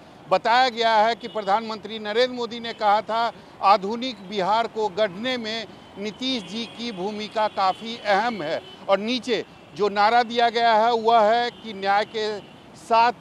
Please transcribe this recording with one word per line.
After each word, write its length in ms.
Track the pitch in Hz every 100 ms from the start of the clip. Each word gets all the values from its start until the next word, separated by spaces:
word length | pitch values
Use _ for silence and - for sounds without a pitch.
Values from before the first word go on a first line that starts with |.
| - - -
बताया 380 | 185 226 240 262
गया 280 | 226 226 220
है 180 | 214
कि 140 | 226 233
प्रधानमंत्री 680 | 214 196 208 226 220 202 220
नरेंद्र 360 | 214 220 254
मोदी 260 | 247 233 233
ने 120 | 233
कहा 280 | - 214 208
था, 320 | 214 226 233 - - -
"आधुनिक 680 | 196 208 196 233 262 208 185
बिहार 380 | 208 180 220 226
को 220 | 220 214
गढ़ने 480 | 180 214 175 247 254
में 300 | 220 226 202 - - -
नीतीश 440 | 208 - 254 254
जी 240 | 170 214 233
की 260 | - 233
भूमिका 560 | 190 190 208 214 220 214
काफ़ी 480 | 208 190 180 226 233
अहम 460 | 208 196 233 214
है।" 200 | 151 143 - - -
और 100 | 196
नीचे 460 | 214 254 233 208 - - - 143
जो 120 | 208
नारा 340 | 202 208 240
दिया 280 | 240 240 233
गया 240 | 226 233
है 180 | 220 226
वह 280 | 240 220 233
है 300 | 208 233 240
कि 220 | - 226
"न्याय 320 | 196 196 202
के 340 | 214 220 214 208 - - - -
साथ 360 | - 226 233 240